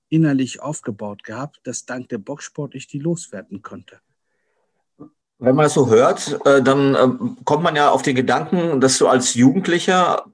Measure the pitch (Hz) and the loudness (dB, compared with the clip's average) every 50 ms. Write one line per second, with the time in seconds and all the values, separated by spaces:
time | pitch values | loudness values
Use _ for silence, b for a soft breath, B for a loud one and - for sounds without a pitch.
0 | _ _ 156 160 160 147 139 135 131 123 - - - 143 151 - - 131 104 - | _ _ 0 2 2 2 2 0 -2 -4 -6 -10 -12 -12 -12 -10 -10 -12 -10 -10
1 | 107 104 101 - - - 110 120 143 143 _ _ _ 131 120 - - - 123 127 | -10 -12 -12 -14 -16 -14 -12 -12 -12 -14 _ _ _ -12 -12 -12 -12 -12 -12 -12
2 | 123 - 123 107 98 - 143 139 - - _ 156 147 - - 127 - - - 143 | -10 -10 -12 -10 -10 -12 -14 -14 -14 -14 _ -10 -10 -10 -12 -16 -14 -12 -10 -6
3 | 143 170 170 170 - - - 95 - _ 101 98 - - 101 - - _ 98 _ | -4 -4 -4 -6 -8 -12 -16 -16 -16 _ -16 -16 -16 -16 -18 -20 -20 _ -20 _
4 | _ _ _ _ _ _ _ _ _ _ _ _ _ _ _ _ _ _ _ - | _ _ _ _ _ _ _ _ _ _ _ _ _ _ _ _ _ _ _ -20
5 | - - _ _ _ _ _ _ 120 123 131 151 151 147 - 160 131 110 110 113 | -20 -20 _ _ _ _ _ _ -2 0 2 2 2 2 2 2 2 4 4 4
6 | 135 170 190 - - 147 143 - - 139 139 135 123 131 135 143 139 139 135 - | 4 4 0 -2 -6 -8 -8 -2 2 4 4 4 4 2 2 2 2 2 2 4
7 | 127 127 123 - 123 117 - - - - 147 151 175 170 151 147 147 139 - 135 | 2 2 2 -2 -6 -8 -8 -8 -4 -2 0 0 0 0 0 2 2 2 2 2
8 | - 151 127 131 127 123 123 147 156 - 190 180 170 170 147 131 135 131 - - | 0 0 0 0 0 0 0 -2 -2 -2 -2 -2 -2 0 0 0 2 2 2 2
9 | 147 - 127 127 127 - - 117 123 135 165 190 180 180 170 170 - 196 185 185 | 2 2 2 2 0 -2 2 4 4 4 4 2 0 -2 -2 0 0 0 2 2
10 | 175 151 - - - - | 2 2 0 -2 -6 -10